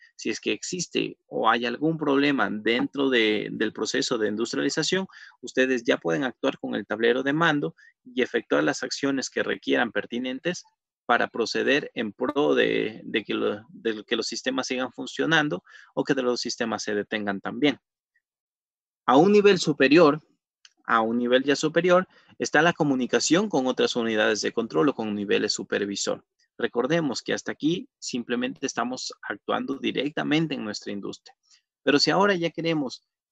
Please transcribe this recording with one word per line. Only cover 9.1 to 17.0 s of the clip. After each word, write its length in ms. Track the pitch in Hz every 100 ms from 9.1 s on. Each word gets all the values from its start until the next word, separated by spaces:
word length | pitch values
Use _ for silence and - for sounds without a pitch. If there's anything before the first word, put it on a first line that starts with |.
| 135 -
que 140 | 117
requieran 480 | 107 101 - 135 117
pertinentes 720 | 104 - 120 127 131 170 180 - _ _ _ -
para 220 | 117 104
proceder 600 | 113 107 110 113 143 -
en 180 | 131 110
pro 420 | - 127 143 151
de, 460 | 131 113 110 110 110
de 200 | - 110
que 100 | 104
lo, 300 | 110 107 104 113
de 340 | - 117 107
que 120 | - 113
los 100 | -
sistemas 400 | 110 131 135 -
sigan 260 | 127 127
funcionando 720 | - 131 - 143 160 147 175 - - -
o 80 | -
que 120 | 139
de 80 | 135
los 180 | 123 120
sistemas 420 | 117 - 113 107
se 120 | -
detengan 460 | 104